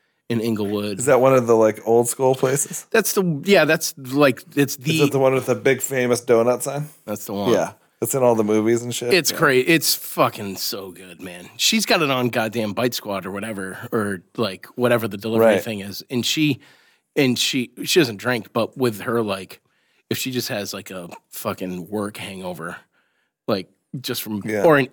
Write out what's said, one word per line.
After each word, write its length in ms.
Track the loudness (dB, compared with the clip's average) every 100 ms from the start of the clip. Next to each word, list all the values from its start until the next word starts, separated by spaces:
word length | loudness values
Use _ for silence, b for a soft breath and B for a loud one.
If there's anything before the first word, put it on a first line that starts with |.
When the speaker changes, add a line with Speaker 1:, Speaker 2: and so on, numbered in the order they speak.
| _ _ -6
Speaker 1:
in 100 | -2
Inglewood. 600 | 0 -2 -2 -2 -4 -2
Speaker 2:
Is 60 | 2
that 120 | 6
one 140 | 6 6
of 100 | 6
the, 80 | 6
like, 300 | 4 2 2
old 220 | 4 2
school 280 | 2 0 2
places? 500 | 0 0 -4 -10 -2
Speaker 1:
That's 220 | 0 2
the, 280 | 0 0 0 4
yeah, 200 | 4 4
that's, 280 | 2 -2 -10
like, 460 | -4 2 4 2 -4 0
it's 220 | 0 -2
the 240 | -2 2
Speaker 2:
Is 60 | 2
it 20 |
the 80 | 4
one 140 | 2
with 140 | 2 0
the 80 | 0
big 260 | 0 0
famous 400 | -2 0 0 0
donut 400 | 4 4 4 0
sign? 260 | -2 -6 -8 -12 -10
Speaker 1:
That's 200 | -10 -8
the 80 |
one. 180 | -2 2
Speaker 2:
Yeah. 220 | 2 0 -8 _ -8
It's 140 | -4 2
in 80 |
all 120 | 4 4
the 100 | 2
movies 360 | 2 2 0
and 140 | -2 -6
shit. 180 | 0
Speaker 1:
It's 180 | 0 2
Speaker 2:
Yeah. 60 | 2
Speaker 1:
great. 280 | 4 4 4
It's 260 | 2 2
fucking 600 | -4 -4 0 0 -2 -8 -8
so 360 | -8 -8 -12
good, 280 | -16 -20 -16
man. 300 | -16 -16 -14 -4
She's 280 | 0 0 2
got 160 | 2
it 80 | 2
on 200 | 0 0
goddamn 420 | -2 -2 -2 -4
Bite 220 | -2 -2
Squad 320 | -4 -8 -8 -8
or 60 |
whatever, 460 | -8 -8 -8 -10 -12 -6
or, 300 | -4 -2 -6 -8 -6
like, 300 | -6 -6 -12 -2
whatever 320 | 2 2 0
the 100 | -6
delivery 300 | -2 4 6 4
Speaker 2:
Right. 80 |
Speaker 1:
thing 160 | 0 -8
is. 200 | -10 -12 -8
And 120 | -4 -2
she, 340 | 0 0 0 b b b b b 0
and 200 | 2 0
she, 340 | -2 -2 -6 -8
she 160 | 0 2
doesn't 160 | 2 0
drink, 360 | -4 -4 -4
but 240 | -4 -4 -2
with 240 | -2 -2
her, 200 | -4 -2
like, 380 | -2 -4 -8 -18 _ _ _ _ -8
if 60 | -6
she 140 | -4
just 160 | -4 -4
has, 240 | -6 -8 -10
like, 160 | -12
a 180 | -14 -14 -16 _
fucking 600 | -10 -8 -6 -6 -8 -6
work 260 | -6 -6 -8
hangover, 600 | -12 -10 -10 -10 -12 -12 _ _ _ _ _ _ -4
like, 180 | -4 -6 _ _ -10
just 220 | -8 -8
from, 220 | -6 -6 -4
Speaker 2:
Yeah. 180 | 2
Speaker 1:
or 140 | 4 4
an 100 | 2